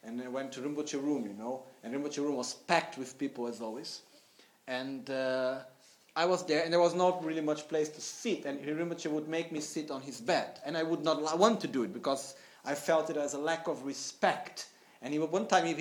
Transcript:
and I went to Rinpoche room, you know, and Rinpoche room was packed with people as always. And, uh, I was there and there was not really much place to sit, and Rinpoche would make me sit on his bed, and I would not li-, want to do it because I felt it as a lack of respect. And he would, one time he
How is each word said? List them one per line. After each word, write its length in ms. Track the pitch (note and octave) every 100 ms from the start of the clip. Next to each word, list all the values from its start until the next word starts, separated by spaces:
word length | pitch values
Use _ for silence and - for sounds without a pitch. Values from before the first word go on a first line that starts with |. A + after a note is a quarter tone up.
and 180 | A2 A#2+
I 60 | B2+
went 240 | B2+ C3+
to 80 | C#3
Rinpoche 400 | C#3 D3 D3 C#3+
room, 240 | C#3+ C#3 G#2+
you 80 |
know, 300 | G2+ A2+ C3 - -
and 100 | A2+
Rinpoche 240 | C3+ D3 C#3+
room 180 | D3 C3+
was 180 | B2
packed 440 | - - E3+ - -
with 200 | B2+ -
people 300 | C#3 - A#2+
as 140 | A2
always. 400 | A2+ A#2 D#3+ - - - _ _ - _ -
And, 420 | B2+ C3+ C3+ B2+
uh, 500 | C3+ C3 C3 B2+ C3+ - - - - _ -
I 100 | F3
was 200 | F3+ F3+
there 180 | D#3
and 80 | E3
there 80 | E3+
was 140 | E3+
not 300 | E3+ F3+ F3+ D#3+
really 160 | D#3+
much 260 | D3+ D3+ -
place 220 | D#3 D3+
to 120 | -
sit, 440 | - - A#3+ E3+ C#3+
and 140 | C#3
Rinpoche 500 | C#3+ D#3 E3+ E3 D#3+
would 180 | D3+ D#3
make 240 | E3 E3
me 80 | D#3
sit 300 | D3+ E3 D3+
on 120 | C3+
his 200 | C3+ A#2+
bed, 380 | A#2 D#3 G#2+ - C#3+
and 120 | E3
I 60 |
would 200 | D#3+ D#3+
not 200 | D#3 D3
li-, 140 | D#3 E3+
want 220 | G#3+ A3+
to 60 | D3+
do 160 | C3
it 100 | G#2+
because 420 | A2+ C#3 C3+ - - - -
I 120 | - D3
felt 340 | - D#3+ D#3
it 80 | D3+
as 160 | C#3+
a 60 | C#3+
lack 280 | D3+ E3 F3
of 160 | C3+
respect. 840 | C3+ C3+ - - F#3+ - - - - - - -
And 100 | B2
he 80 | D3+
would, 120 | D#3
one 160 | F3+ A3
time 180 | F#3+ E3
he 80 | D3+